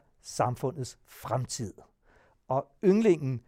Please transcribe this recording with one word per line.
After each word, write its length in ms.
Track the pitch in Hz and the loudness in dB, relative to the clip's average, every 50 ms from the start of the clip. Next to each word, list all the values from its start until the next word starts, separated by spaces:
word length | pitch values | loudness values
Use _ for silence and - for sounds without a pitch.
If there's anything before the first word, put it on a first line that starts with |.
| - _ _ _ | -8 _ _ _
samfundets 800 | - - - - 110 123 123 - - 131 - 151 123 - - _ _ | -18 -8 -2 -2 0 0 -2 -2 -4 -4 -4 -6 -8 -10 -12 _ _
fremtid. 680 | _ - - - - 110 127 123 - - - 117 90 - - - _ _ _ _ _ _ _ _ _ _ _ _ | _ -20 -16 -8 -6 -4 -4 -4 -6 -8 -8 -8 -10 -10 -14 -20 _ _ _ _ _ _ _ _ _ _ _ _
Og 240 | - 131 135 - - _ _ - | -4 -2 -2 -4 -6 _ _ 4
ynglingen 580 | 180 196 220 226 214 175 151 143 131 127 113 - | 4 4 6 6 4 4 4 0 -4 -6 -6 -8